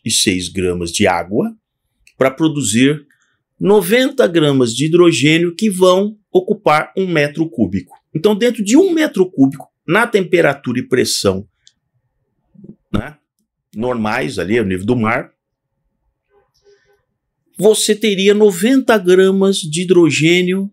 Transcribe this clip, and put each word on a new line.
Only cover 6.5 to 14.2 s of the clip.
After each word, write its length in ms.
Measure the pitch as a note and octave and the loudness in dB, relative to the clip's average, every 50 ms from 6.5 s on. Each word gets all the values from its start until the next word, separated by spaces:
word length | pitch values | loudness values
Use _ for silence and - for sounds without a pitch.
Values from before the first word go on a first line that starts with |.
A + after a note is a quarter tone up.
| G#3 - - - D3+ D3+ - - - | -4 -2 0 2 2 2 0 -4 -6
um 100 | F#3+ F#3+ | -6 -4
metro 440 | F#3 E3+ D#3 D3 D3 D3 D#3 D#3+ D#3+ | -2 0 0 0 -2 -2 -4 -6 -4
cúbico. 440 | - - G#2+ F#2 F#2 F#2+ - - - _ _ _ - | -4 -4 -4 -4 -4 -6 -8 -10 -16 _ _ _ -8
Então, 200 | D3+ - G#3 G#3+ | -2 0 0 0
dentro 280 | F#3+ A#3 B3 A#3 - G3+ | 0 0 -2 -2 -4 -2
de 140 | G3 A#3 D4+ | 2 2 4
um 160 | G4 F#4+ E4 | 4 2 2
metro 360 | D#4+ D#4 D4+ - F#3+ F#3 F#3 | 0 -2 -2 -2 -2 -2 -2
cúbico, 380 | - - C3+ C3+ C#3 - - - _ _ _ | 0 0 0 0 0 -4 -14 -20 _ _ _
na 220 | - E3 G#3+ A#3 A3+ | -2 0 0 0 0
temperatura 720 | - G3+ F#3 D#3 F3 E3+ D#3+ D3 C3+ - - B2 A#2 B2+ | 0 -2 0 0 0 0 2 0 -2 -4 -6 -6 -6 -6
e 80 | - - | -4 -2
pressão, 580 | - B2 A2 - - - - G2+ F#2+ F#2+ G2 - _ _ _ _ _ _ _ _ _ _ _ _ _ _ _ _ _ _ _ _ _ - G3 - - _ _ _ - | -2 -2 0 -2 -4 -2 -2 -2 -2 -4 -6 -12 _ _ _ _ _ _ _ _ _ _ _ _ _ _ _ _ _ _ _ _ _ -20 -20 -20 -20 _ _ _ -8
né, 240 | G2+ A2+ C#3+ D3+ _ _ _ _ _ _ _ _ _ _ _ - | -8 -8 -8 -14 _ _ _ _ _ _ _ _ _ _ _ -10
normais 640 | G#2 A#2 B2+ B2 A#2 G#2+ G#2+ A2 B2+ | -6 -6 -4 -4 -4 -4 -4 -4 -4